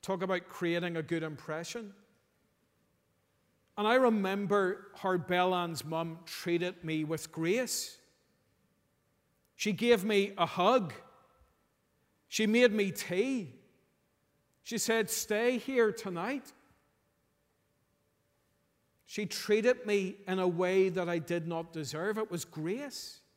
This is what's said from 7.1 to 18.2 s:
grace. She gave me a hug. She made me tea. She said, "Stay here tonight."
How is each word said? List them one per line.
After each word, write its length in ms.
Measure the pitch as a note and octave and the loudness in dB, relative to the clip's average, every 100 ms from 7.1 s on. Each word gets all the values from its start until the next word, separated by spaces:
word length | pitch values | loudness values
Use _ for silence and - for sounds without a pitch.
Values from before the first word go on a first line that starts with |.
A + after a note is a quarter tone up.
| D#3+ - | -4 -6
grace. 680 | - E3 A3 B3 - - - _ _ _ _ _ _ _ _ _ _ _ _ _ _ _ _ | -4 0 0 0 -4 -6 -12 _ _ _ _ _ _ _ _ _ _ _ _ _ _ _ _
She 180 | G#3 | -4
gave 320 | G3 A#3+ A#3 F#3+ | 0 4 4 4
me 260 | G#3 G3 G3 | 2 2 0
a 80 | E3+ | -2
hug. 480 | - F#3 B3+ F3 - - - _ _ _ _ _ _ _ _ _ _ _ | 2 4 4 2 -10 -18 -20 _ _ _ _ _ _ _ _ _ _ _
She 180 | - A3 | -2 2
made 240 | A3+ B3 | 6 6
me 200 | G#3+ G3+ | 4 -2
tea. 640 | - - F3+ B3 C4 D#3+ A2+ _ _ _ _ _ _ _ _ _ _ | -4 -4 -2 0 -2 -6 -14 _ _ _ _ _ _ _ _ _ _
She 140 | - A#3 | -8 -4
said, 320 | - A3+ G#3+ | 0 2 2
"Stay 480 | - - G#3 A#3+ B3+ | -2 -2 0 2 0
here 340 | - C4 A3+ | 0 2 2
tonight." 640 | G#3+ G3 F3 F#3+ C#4 - - _ _ _ _ _ _ _ _ _ _ _ _ _ _ _ _ | 2 -6 -6 -4 -6 -10 -20 _ _ _ _ _ _ _ _ _ _ _ _ _ _ _ _